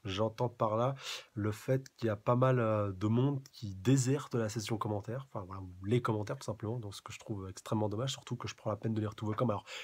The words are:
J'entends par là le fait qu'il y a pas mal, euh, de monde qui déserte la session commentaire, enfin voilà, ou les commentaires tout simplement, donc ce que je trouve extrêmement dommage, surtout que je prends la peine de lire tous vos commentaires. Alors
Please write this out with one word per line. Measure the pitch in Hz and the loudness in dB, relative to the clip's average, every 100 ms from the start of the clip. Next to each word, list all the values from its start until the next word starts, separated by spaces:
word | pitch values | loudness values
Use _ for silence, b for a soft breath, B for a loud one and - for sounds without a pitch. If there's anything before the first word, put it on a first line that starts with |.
| 98 | -4
J'entends | 95 110 110 123 | 0 0 0 -2
par | - 113 110 | 0 0 2
là | 127 135 B B B | 2 0 B B B
le | - 104 | -2 -2
fait | 107 - 135 135 - | -2 0 0 -2 -4
qu'il | 113 | -2
y | |
a | 104 | 0
pas | - 123 | 2 4
mal, | 131 127 | 6 6
euh, | 113 107 101 | 4 2 0
de | 92 107 | 0 2
monde | 117 135 139 - | 4 4 2 -6
qui | - 104 95 | -10 -10 0
déserte | 101 135 123 139 - | 4 6 6 0 0
la | 120 107 | -2 0
session | 110 104 107 | -2 -2 -2
commentaire, | - 104 104 127 135 | 0 -2 -4 -8 -8
enfin | 107 92 | -10 -8
voilà, | 95 | -8
ou | 92 90 | -10 -6
les | 95 120 | 2 2
commentaires | 120 107 101 139 | 4 0 -2 -4
tout | - | -6
simplement, | 107 107 120 | -4 -4 -4
donc | 104 - | -6 -10
ce | |
que | - | -12
je | - | -10
trouve | - 104 95 | -6 -6 -6
extrêmement | - - 107 107 | -10 -2 2 2
dommage, | 101 135 | 0 -2
surtout | - - 127 | -4 -6 -6
que | 104 | -6
je | - | -6
prends | 110 | -4
la | 104 | -2
peine | 110 | 0
de | 107 | 0
lire | 104 | -2
tous | - 107 | -2 -4
vos | |
commentaires. | 107 117 98 B | 0 0 0 B
Alors | B | B